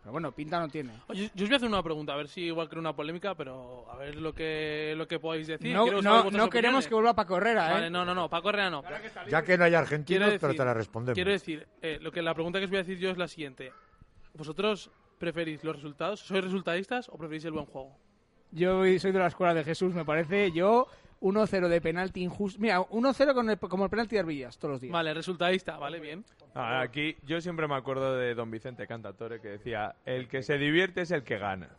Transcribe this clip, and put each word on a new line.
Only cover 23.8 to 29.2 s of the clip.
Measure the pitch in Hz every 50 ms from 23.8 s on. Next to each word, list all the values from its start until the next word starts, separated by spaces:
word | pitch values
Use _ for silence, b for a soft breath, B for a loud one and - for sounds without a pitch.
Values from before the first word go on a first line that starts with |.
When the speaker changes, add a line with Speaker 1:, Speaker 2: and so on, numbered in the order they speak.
| 196
Speaker 1:
el | 185
penalti | 208 214 233 202 226
de | 202
Arbillas, | 180 165 151 139 127 120 -
todos | _ - 147 139
los | 127
días. | 127 131
Speaker 2:
Vale, | 175 170 165 156 151
resultadista, | 160 156 160 - 151 175 180 185 185 185 - 156
vale, | 156 143 143 165 165
bien. | 151 147 156 185 226 _ _ _ - - _
Speaker 4:
Ah, | 131 123 117 123 131
aquí | 127 123 120 147 147 156 156 - -
yo | 135 160 170
siempre | 165 180 170 160 156
me | 147 143
acuerdo | 135 117 135 135 131 135 135 131
de | 127 123 120 120
don | 117 117 113
Vicente | 110 110 - 131 123 - 104
Cantatore, | - 117 117 107 101 98 _